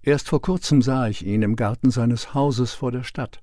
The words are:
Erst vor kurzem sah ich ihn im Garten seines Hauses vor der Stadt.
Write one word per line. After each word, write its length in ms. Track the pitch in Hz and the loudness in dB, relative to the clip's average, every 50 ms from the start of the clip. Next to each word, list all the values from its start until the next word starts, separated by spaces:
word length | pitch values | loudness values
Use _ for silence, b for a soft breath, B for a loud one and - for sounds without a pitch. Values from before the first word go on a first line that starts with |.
| - | 2
Erst 260 | 143 143 143 - - | 2 0 0 0 0
vor 140 | - 143 - | -2 0 0
kurzem 400 | - 185 180 - - 151 143 120 | 0 -2 -2 2 4 4 4 4
sah 240 | 131 131 131 127 110 | 4 2 0 0 0
ich 180 | 104 - - | -2 -4 -4
ihn 160 | - 104 107 | -2 0 2
im 140 | 107 104 110 | 2 2 0
Garten 340 | 110 120 101 113 - - 131 | 0 0 -2 -2 2 2 2
seines 460 | 123 131 117 117 120 117 - - - | 2 4 2 0 0 -2 -4 -6 -2
Hauses 380 | 139 139 143 135 113 123 120 - | 0 0 0 2 0 -2 -2 -4
vor 180 | - - 127 | -6 -6 -6
der 100 | 120 127 | -6 -6
Stadt. 400 | 123 - - - 131 - - - | -8 -8 -8 -8 -8 -8 -10 -16